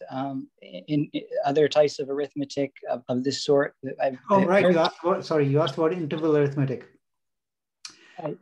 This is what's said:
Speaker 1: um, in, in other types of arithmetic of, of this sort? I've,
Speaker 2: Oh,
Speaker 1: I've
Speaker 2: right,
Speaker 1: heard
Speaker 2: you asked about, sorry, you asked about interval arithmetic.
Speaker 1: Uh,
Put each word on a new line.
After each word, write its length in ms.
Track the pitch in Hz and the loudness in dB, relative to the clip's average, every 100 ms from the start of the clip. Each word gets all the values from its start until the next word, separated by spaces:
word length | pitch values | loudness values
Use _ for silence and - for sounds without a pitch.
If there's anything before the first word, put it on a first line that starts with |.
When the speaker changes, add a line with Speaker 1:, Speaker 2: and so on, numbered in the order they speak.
| - | -12
Speaker 1:
um, 380 | 135 139 135 143 _ | -8 -6 -8 -12 _
in, 460 | - - - 147 147 | -16 -14 -2 -2 -2
in 100 | - - - | -6 -8 -4
other 240 | 143 147 143 | 0 2 4
types 300 | 151 147 - | 4 2 0
of 100 | 135 | -6
arithmetic 640 | 139 143 147 139 - 139 - - | -4 -6 -6 -6 -4 -6 -6 -8
of, 120 | 123 - | -8 -4
of 160 | 123 | -2
this 200 | 135 135 | -2 -4
sort? 300 | - 139 143 _ 131 - | 2 2 2 _ -12 -4
I've, 160 | 139 127 - | -4 -4 0
Speaker 2:
Oh, 100 | 196 | 2
Speaker 1:
I've 80 | 185 | 4
Speaker 2:
right, 160 | 196 | 4
Speaker 1:
heard 100 | 180 | 4
Speaker 2:
you 40 | 165 | 4
asked 160 | 175 - | 2 0
about, 240 | 175 190 - | -2 -2 0
sorry, 200 | 156 139 | 0 2
you 140 | 143 | 2
asked 140 | 165 170 | 0 0
about 160 | 160 | 0
interval 440 | 185 147 160 160 147 | 0 -4 -2 2 2
arithmetic. 500 | 143 143 131 120 - _ _ _ _ _ _ _ _ _ - - - - | 2 0 -2 -4 -10 _ _ _ _ _ _ _ _ _ -20 -20 -20 -12
Speaker 1:
Uh, 80 | 151 147 | -10 -10